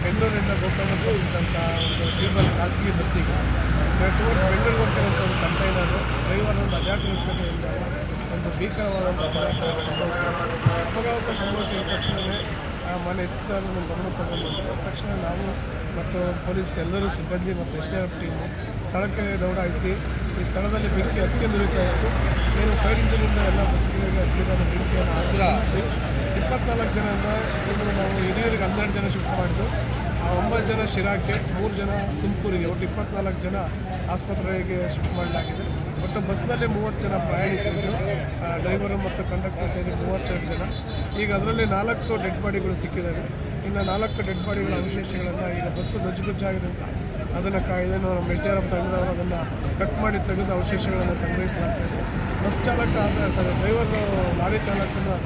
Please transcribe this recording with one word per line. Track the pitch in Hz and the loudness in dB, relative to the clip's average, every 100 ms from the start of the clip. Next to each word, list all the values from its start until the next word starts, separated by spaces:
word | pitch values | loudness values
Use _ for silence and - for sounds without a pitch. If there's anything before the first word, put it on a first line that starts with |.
ಬೆಂಗಳೂರಿನಿಂದ | - 214 220 208 202 | 0 2 2 2 0
ಗೋಕರ್ಣಕ್ಕೆ | 208 190 185 - 190 226 | 0 0 0 0 0 2
ಹೋಗ್ತಿದ್ದಂಥ | 214 180 175 170 170 165 170 | 2 2 0 0 2 0 2
ಒಂದು | - - 165 - | 0 0 0 2
ಜೀವನ್ | 190 196 190 - | 2 4 4 4
ಖಾಸಗಿ | 226 - 196 | 0 0 0
ಬಸ್ಸಿಗೆ | 175 165 - - - - - - - - 185 | 0 2 2 2 2 2 2 2 2 2 4
ಟುವರ್ಡ್ಸ್ | 190 185 214 226 190 | 2 4 2 4 4
ಬೆಂಗಳೂರಿಗೆ | 185 226 226 | 4 4 4
ಹೋಗ್ತಿರೋಂಥ | 220 202 202 196 | 2 2 2 2
ಒಂದು | 190 185 | 2 0
ಕಂಟೈನರು | 175 165 - 185 175 196 - - - | 0 2 2 2 2 0 0 0 0
ಡ್ರೈವರ್ | 196 214 202 | 0 2 2
ಒಂದು | 190 180 | 2 0
ಅಜಾಗರೂಕತೆಯಿಂದ | - 196 196 196 - - 151 - - - - - - - - | 0 0 0 -2 -2 -2 -2 -2 -4 -4 -4 -4 -4 -4 -4
ಒಂದು | 175 170 160 | -4 -2 -2
ಭೀಕರವಾದಂಥ | 190 - 208 190 185 175 | -2 -2 -2 0 0 0
ಅಪಘಾತ | 160 160 196 185 | -2 0 0 0
ಸಂಭವಿಸಿದೆ. | 165 165 - 160 175 - 170 - 247 247 - 226 | -2 -2 -2 -2 -2 0 -2 -2 -2 0 2 2
ಅಪಘಾತ | 226 220 226 233 226 214 | 0 -2 0 0 -2 -2
ಸಂಭವಿಸಿದ | 202 208 208 202 185 | -2 -2 -2 -2 -2
ತಕ್ಷಣವೇ, | 190 - 196 190 202 - - - - - | -2 0 -2 -2 -4 -4 -6 -6 -6 -4
ಆ, | 180 | -4
ಮಾನ್ಯ | 175 185 | -2 -2
ಎಸ್ | 180 | -4
ಪಿ | - - | -6 -4
ಸಾಹೇಬರು | 196 190 | -4 -2
ನಮ್ಮ | 185 170 | -4 -4
ಗಮನಕ್ಕೆ | 170 185 - | -4 -4 -4
ತಗೊಂಡು | 170 170 165 | -4 -2 -4
ಬಂದ್ರು. | 151 - - 202 | -4 -4 -4 -4
ತಕ್ಷಣ | - 202 | -6 -4
ನಾವು | 196 170 175 196 180 - - - 175 | -2 -2 -2 -2 -4 -4 -6 -6 -4
ಮತ್ತು | 170 180 180 175 - | -2 0 0 -2 -2
ಪೊಲೀಸ್ | 185 175 - | -2 -2 -2
ಎಲ್ಲರೂ | 160 190 196 | -2 0 0
ಸಿಬ್ಬಂದಿ | 185 160 180 180 | -2 -2 -2 -2
ಮತ್ತು | 180 165 160 | -2 -4 -4
ಎಸ್ | 156 | -4
ಡಿ | 190 | -2
ಆರ್ | |
ಎಫ್ | 185 - | -2 -4
ಟೀಮು | 165 160 135 - - - - | -4 -4 -4 -6 -6 -4 -4
ಸ್ಥಳಕ್ಕೆ | 180 202 196 202 196 | -2 -2 -2 -2 0
ದೌಡಾಯಿಸಿ | 180 185 180 180 185 196 - - - - | 0 0 0 0 0 0 -2 -2 -2 -2
ಈ | |
ಸ್ಥಳದಲ್ಲಿ | - 185 202 214 208 | -2 0 0 0 2
ಬೆಂಕಿ | 185 190 208 | 2 2 2
ಹತ್ಕೊಂಡು | 185 - 220 202 | 2 2 2 4
ಉರಿತಾ | 196 185 | 2 4
ಇತ್ತು. | 180 170 220 - - - - - | 4 4 2 2 2 4 4 4
ಏನು | 214 202 | 4 4
ಫೈರ್ | 147 156 | 4 6
ಇಂಜಿನಿಂದ | - - 220 208 | 6 6 6 6
ಎಲ್ಲ | - - | 6 6
ಬಸ್ಗಳಿಗೆ | - - 104 - 196 185 | 4 4 4 2 2 4
ಹತ್ತಿದ | 92 - 185 | 4 2 2
ಬೆಂಕಿಯನ್ನು | 185 180 180 185 185 170 160 | 4 4 2 2 2 2 2
ಆರಿಸಿ | 185 - 185 139 - 180 - - - - - 196 | 2 4 4 4 2 2 0 -2 0 0 0 0
ಇಪ್ಪತ್ನಾಲ್ಕು | 208 247 240 233 226 208 | 0 0 0 0 2 0
ಜನರನ್ನ, | 202 202 202 214 226 - - | 0 0 0 0 0 -2 -2
ಏನು | 202 - 185 | 0 0 0
ನಾವು | 190 196 | 0 2
ಹಿರಿಯರಿಗೆ | 185 185 226 220 | 0 2 2 2
ಹನ್ನೆರಡು | 190 202 208 | 0 0 0
ಜನ | 202 196 | 0 0
ಶಿಫ್ಟ್ | - - | 0 0
ಮಾಡಿದ್ದು, | 185 175 170 220 - - - - - - | 0 0 0 0 0 -2 -2 -2 -2 0
ಆ | |
ಒಂಬತ್ತು | 180 208 226 220 | 0 2 0 2
ಜನ | 220 208 | 0 0
ಶಿರಾಕ್ಕೆ, | 196 196 202 196 202 - | 0 0 0 0 -2 -2
ಮೂರು | 185 208 | -2 -2
ಜನ | 202 202 202 202 - | -2 -2 0 -2 -2
ತುಮಕೂರಿಗೆ, | 196 202 208 180 165 | -2 0 0 0 0
ಒಟ್ಟು | 175 | -2
ಇಪ್ಪತ್ನಾಲ್ಕು | 180 170 175 190 190 180 | -2 -2 -4 -2 -2 -2
ಜನ | 180 196 175 - - - - | -2 -2 -2 -4 -4 -4 -2
ಆಸ್ಪತ್ರೆಗೆ | 180 - 190 185 190 180 180 175 | -4 -2 -2 -2 -2 -2 -2 -2
ಶಿಫ್ಟ್ | 175 - | -2 -2
ಮಾಡಲಾಗಿದೆ. | 180 175 170 - - - - - - | -2 -2 -2 -2 -4 -4 -4 -4 -4
ಒಟ್ಟು | - 220 | -4 -2
ಬಸ್ನಲ್ಲಿ | 190 175 - 240 233 | -2 -2 0 0 0
ಮೂವತ್ತು | 208 214 202 | 0 0 -2
ಜನ | 208 196 | -2 0
ಪ್ರಯಾಣಿಕರಿದ್ದು, | - - 196 190 202 170 180 214 196 202 - - 170 | 0 0 0 0 0 -2 -2 -2 0 -2 -2 -4 -2
ಆ, | 170 | -2
ಡ್ರೈವರು | 175 196 196 196 | 0 0 0 0
ಮತ್ತು | 190 180 | -2 -2
ಕಂಡಕ್ಟರ್ | 185 180 185 - 180 | -2 -2 -2 -2 -2
ಸೇರಿ | 185 180 - - | -2 -2 -2 -2
ಮೂವತ್ತೆರಡು | 185 - 180 - | -2 -2 -2 -2
ಜನ. | 170 92 - - - - 202 | -2 -2 -4 -4 -4 -4 -2
ಈಗ | 214 | 0
ಅದರಲ್ಲಿ | 196 202 226 220 | 0 0 0 2
ನಾಲ್ಕು | 196 214 233 - 220 | 2 0 -2 0 -2
ಡೆಡ್ | 190 180 | -2 -2
ಬಾಡಿಗಳು | 202 196 185 180 | -2 0 0 -2
ಸಿಕ್ಕಿದ್ದಾವೆ. | 175 185 175 160 143 - - - - | -2 -4 -2 -4 -4 -6 -6 -4 -2
ಇನ್ನು | 196 | 0
ನಾಲ್ಕು | 190 196 220 214 190 | 0 0 0 -2 -2
ಡೆಡ್ | 185 196 | -2 -2
ಬಾಡಿಗಳ | 202 190 | -2 0
ಅವಶೇಷಗಳನ್ನು | 180 185 - - 190 180 175 90 123 | -2 -2 -4 -4 -4 -4 -2 -2 -2
ಈಗ | 180 170 | -2 -2
ಬಸ್ಸು | 180 220 | -2 -2
ನಜ್ಜುಗುಜ್ಜಾಗಿರೋದ್ರಿಂದ | 185 180 202 196 196 185 180 - - - - - - 175 | -2 -2 -2 -2 -2 -2 -2 -4 -6 -4 -4 -4 -4 -2
ಅದನ್ನು | 185 196 | 0 0
ಕ-, | 180 | 0
ಇದೇನು | 185 180 185 190 180 | 0 0 0 0 0
ನಮ್ಮ | 175 | 0
ಎಚ್ | 180 | 0
ಆರ್ | 202 | 2
ಎಫ್ | 196 185 | 0 2
ತಂಡದವರು | 180 180 185 180 | 0 0 0 0
ಅದನ್ನು | 175 180 175 165 - - - | 0 -2 -2 -2 -4 -2 0
ಕಟ್ | 190 214 | 0 0
ಮಾಡಿ | 214 202 - | 0 0 0
ತೆಗೆದು | 190 196 | 0 0
ಅವಶೇಷಗಳನ್ನು | 185 180 196 196 185 185 175 | 0 0 0 0 2 2 0
ಸಂಗ್ರಹಿಸಲಾಗ್ತದೆ. | 170 180 185 - - - - - - - - - - | 0 0 0 0 -2 0 -2 -2 -2 -2 -2 0 0
ಬಸ್ | - - | 0 2
ಚಾಲಕ, | 240 | 2
ಅಂದರೆ, | 233 226 311 - - 190 | 2 2 2 2 2 2
ಸಾರಿ, | 185 180 | 2 2
ಡ್ರೈವರ್, | 190 226 254 214 208 196 185 175 | 2 2 2 2 0 2 2 2
ಲಾರಿ | 180 208 | 2 0
ಚಾಲಕನ | 202 202 190 190 190 180 | 0 0 0 -2 -2 -2